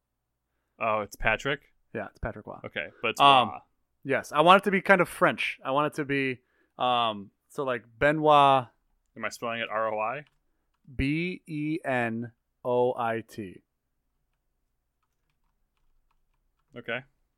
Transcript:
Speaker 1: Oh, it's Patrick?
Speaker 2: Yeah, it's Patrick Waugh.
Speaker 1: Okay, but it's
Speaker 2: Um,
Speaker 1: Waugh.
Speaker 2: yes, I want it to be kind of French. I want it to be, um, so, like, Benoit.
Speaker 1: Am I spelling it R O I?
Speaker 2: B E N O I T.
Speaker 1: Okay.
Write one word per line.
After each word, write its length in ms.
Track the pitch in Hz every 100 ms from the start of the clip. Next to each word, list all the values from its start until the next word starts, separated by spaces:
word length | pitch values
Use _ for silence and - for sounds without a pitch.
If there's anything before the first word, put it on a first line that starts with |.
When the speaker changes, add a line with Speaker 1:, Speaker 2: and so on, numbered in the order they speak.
| _ _ _ _ _ _ _ _
Speaker 1:
Oh, 220 | 113 107
it's 140 | 104 -
Patrick? 580 | 120 110 139 147 - _ _
Speaker 2:
Yeah, 140 | 113 98
it's 100 | -
Patrick 280 | 120 107 104
Waugh. 120 | 90 -
Speaker 1:
Okay, 220 | - 82 -
but 80 | 117
it's 100 | 110
Speaker 2:
Um, 280 | 143 131 113
Speaker 1:
Waugh. 120 | 64 - _ _ _
Speaker 2:
yes, 280 | 139 123 -
I 100 | 147
want 200 | 165 190
it 40 | 202
to 60 |
be 100 | 190
kind 180 | - 190
of 60 | 170
French. 520 | - 170 110 - -
I 80 | 139
want 220 | 135 147
it 20 | 151
to 80 | 139
be, 340 | 139 135 123 _ _ _ -
um, 500 | 127 120 117 104 98 _ _
so, 140 | -
like, 200 | 135 120 107 _
Benoit. 680 | 143 156 151 147 139 135 120 _ _ _ _ -
Speaker 1:
Am 100 | 110
I 40 |
spelling 300 | - 120 113
it 80 | 113
R 240 | 107 110
O 60 | 107
I? 260 | 110 135 151 _ _ _ _ _ - 127
Speaker 2:
B 460 | 135 156 180 180 -
E 340 | 151 151 160 139
N 460 | 127 117 113 117 - _ _ 131
O 280 | 123 123 123
I 240 | 117 113
T. 400 | 110 - 98 87 _ _ _ _ _ _ _ _ _ _ _ _ _ _ _ _ _ _ _ _ _ _ _ _ _ _ _ _ _ _ _ 123
Speaker 1:
Okay. 240 | 117 120 131 _ _